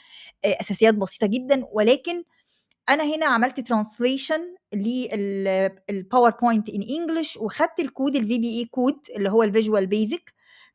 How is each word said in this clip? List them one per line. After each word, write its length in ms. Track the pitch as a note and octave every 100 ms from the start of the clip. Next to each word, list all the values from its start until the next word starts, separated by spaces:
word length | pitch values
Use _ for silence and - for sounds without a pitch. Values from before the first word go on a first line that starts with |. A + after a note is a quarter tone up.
| _ - - _
آآ، 120 | G#3 G3
أساسيات 340 | - G3 A3
بسيطة 320 | G#3+ F#3+ - G#3
جدًا، 380 | A#3 B3+ C4+ A#3
ولكن 500 | G#3+ G#3 C#4+ F4 F4 E4+ _ _ _ _ _ -
أنا 160 | C#4+
هنا 220 | D4+ D#4 D#4
عملت 460 | A#3 B3 C4+ -
translation 680 | A3+ G#3+ - A#3+ C4+ - D#4 F4 F4+ _
لل-، 960 | G#3 G#3 B3+ B3 G#3+ G3+ G3 F#3+ F#3+ F#3+ F#3+ -
الPowerPoint 800 | G3+ F#3 B3+ A#3+ A3 A#3+ A3+ A3
in 100 | -
English 540 | G3 D4 E4+ E4 D#4 -
وخدت 400 | G#3+ - E4 -
الكود 360 | D#4 - C4+ C4+
الV 140 | G#3+
B 340 | A#3+ A#3 A3+
A 20 | A#3
code 500 | - B3+ D4+ - G#3
اللي 140 | G3
هو 160 | A3 A3
الvisual 420 | G#3 G#3+ G#3+ F#3+
basic، 440 | G#3+ G#3+ E4+ - _ _ - _